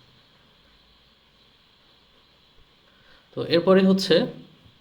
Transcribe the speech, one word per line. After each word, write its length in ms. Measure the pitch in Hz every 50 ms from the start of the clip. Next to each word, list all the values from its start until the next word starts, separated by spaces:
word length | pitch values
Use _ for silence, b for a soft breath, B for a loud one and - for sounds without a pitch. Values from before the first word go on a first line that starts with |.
| _ _ _ _ _ _ _ _ _ _ _ _ _ _ _ _ _ _ _ _ _ _ _ _ _ _ _ _ _ _ _ _ _ _ _ _ _ _ _ _ _ _ _ _ _ _ _ _ _ _ _ _ - _ _ _ _ b b b b b b b b b -
তো 100 | - 147
এরপরে 360 | - 151 170 170 185 190 190
হচ্ছে 440 | 190 190 190 190 - - 160 175 254 - - - - - _ _ _ _ _ _